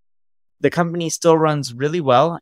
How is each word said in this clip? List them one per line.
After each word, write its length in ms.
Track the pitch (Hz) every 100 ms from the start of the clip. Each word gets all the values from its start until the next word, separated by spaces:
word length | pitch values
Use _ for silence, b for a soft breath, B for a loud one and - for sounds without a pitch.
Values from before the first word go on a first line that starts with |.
| _ _ _ _ _ _
The 100 | 143
company 400 | 170 170 170 160
still 260 | - 170 160
runs 380 | 156 147 131
really 260 | 120 147 170
well, 380 | 135 123 160 165